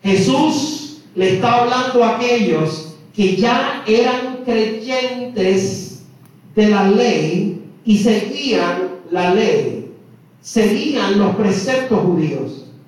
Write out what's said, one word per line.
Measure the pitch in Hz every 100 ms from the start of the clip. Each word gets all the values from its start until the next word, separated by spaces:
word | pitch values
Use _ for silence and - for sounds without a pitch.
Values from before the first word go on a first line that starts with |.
Jesús | 196 190 - 269 311 - 302 - - - -
le | 185 185
está | - 240 240
hablando | 240 247 254 254
a | 226 233
aquellos | 247 240 190 156 160 - - - -
que | - 190 180
ya | 233 262 - - -
eran | 226 254 254 262 - -
creyentes | 226 214 220 254 262 254 247 247 208 185 190 190 - - - - - - - - -
de | 208
la | 202 196
ley | 220 240 147 156 180 208 - - -
y | 226 202
seguían | 208 208 - 277 277 196 170 180 - - -
la | 180 180
ley, | 196 202 147 139 - - - - - _ _
seguían | - 226 202 202 302 262 196 202
los | 190 175
preceptos | 196 - 262 262 254 214
judíos. | 180 170 156 131 - - - -